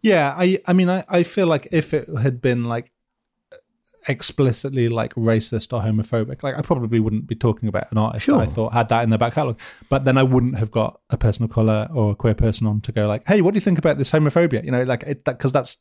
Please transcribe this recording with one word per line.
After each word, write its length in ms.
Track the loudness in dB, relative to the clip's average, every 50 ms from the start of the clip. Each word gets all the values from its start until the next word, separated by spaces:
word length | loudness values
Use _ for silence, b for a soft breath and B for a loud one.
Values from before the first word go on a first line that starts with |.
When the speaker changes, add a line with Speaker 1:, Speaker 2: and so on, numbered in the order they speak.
Speaker 1:
Yeah, 320 | 4 4 4 4 2 0 0
I, 220 | 0 2 2 2 2 0
I 60 | 2 2
mean, 160 | 4 4 2
I, 140 | 0 -2 -4 0
I 140 | 0 0 0
feel 240 | 0 0 0 2
like 200 | 2 2 0 -2 -2
if 220 | -2 -2 -2 0 -4
it 140 | -4 -4 -4 -4
had 240 | -2 -2 -2 -2 0
been, 240 | 0 0 0 0 -2
like, 260 | -4 -4 -6 -8 _ _ _ _ _ _ _ _ _ _ _ _ _ -20 -20 _ _ _ _ _ _ _ _ -6
explicitly, 840 | -6 -4 -2 -2 -4 0 2 0 2 2 -2 -6 -6 -2 0 0 0
like, 240 | 0 -2 -4 -4 -4
racist 580 | -2 0 2 2 2 0 -2 -4 -4 -4 -4 -4
or 80 | -4
homophobic, 640 | -2 0 0 0 -2 -2 -2 -2 -2 -4 -8 -8 -8
like, 140 | -6 -6
I 40 | -6
probably 380 | -2 -2 -2 -2 0 0 0 2
wouldn't 280 | 2 2 -2 -4 -4
be 80 | -6 -6
talking 320 | -2 0 -2 -2 0 -4 -4
about 220 | -4 -4 -6 -2
an 60 | -2
artist 300 | -2 -2 -2 -2 -2 0
that 80 | 2 2
I 80 | 2 2
Speaker 2:
Sure. 80 | 0 -2
Speaker 1:
thought 200 | -4 -4 0 0
had 160 | 0 2 2
that 140 | 2 2 2
in 60 | 2
their 100 | 2 2
back 140 | 0 0 0
catalogue. 260 | -2 -2 -2 -4 B B B B B B _
But 140 | -2 0 2
then 140 | 2 4
I 60 | 4 4
wouldn't 340 | 4 4 2 2 2 0
have 140 | -2 -4 -2
got 280 | 0 -2 -2 -2 -4 _ _ _
a 80 | -4
person 260 | 0 2 0 0 0 -4
of 60 | -2
colour 360 | 0 2 2 2 2 0 -2 -4 -2
or 180 | 0 0 0
a 40 | 0
queer 200 | 0 0 0 2
person 320 | 2 2 0 0 0 -2
on 140 | 0 0 -2
to 100 | -4 -4
go, 160 | -4 -2 0
like, 200 | 0 -2 -4 _
"Hey, 140 | 0 2 4
what 120 | 4 2 2
do 40 |
you 40 | 2
think 160 | 0 0 0 2
about 180 | 2 0 0
this 140 | 2 0 0
homophobia?" 520 | 2 2 2 2 2 2 2 2 0 -2 -2
You 80 | -2
know, 120 | -2 -2 0
like, 200 | -2 -2 -4 -4
it, 220 | -8 -10 -4 _
that, 140 | -6 -6 -2
'cause 120 | -2 0
that's 260 | 0 0 -2 -2 -10 _